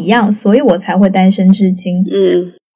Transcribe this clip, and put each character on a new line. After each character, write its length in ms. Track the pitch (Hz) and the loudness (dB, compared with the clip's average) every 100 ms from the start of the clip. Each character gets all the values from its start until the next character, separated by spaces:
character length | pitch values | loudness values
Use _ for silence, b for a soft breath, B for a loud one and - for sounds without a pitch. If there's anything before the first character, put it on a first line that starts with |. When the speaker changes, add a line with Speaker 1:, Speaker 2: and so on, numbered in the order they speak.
Speaker 1:
一 60 | 165 | 2
样， 220 | 233 208 | 0 0
所 200 | 208 202 | -2 0
以 60 | 233 | 2
我 180 | 262 175 | 2 0
才 200 | 185 185 | -2 0
会 120 | 196 | 0
单 220 | 196 185 | 2 2
身 180 | 196 185 | 2 2
至 180 | 196 185 | 2 0
今。 320 | 180 185 180 196 | -2 -4 -4 -2
Speaker 2:
嗯， 400 | 196 185 180 180 - _ | -2 0 -2 -4 -12 _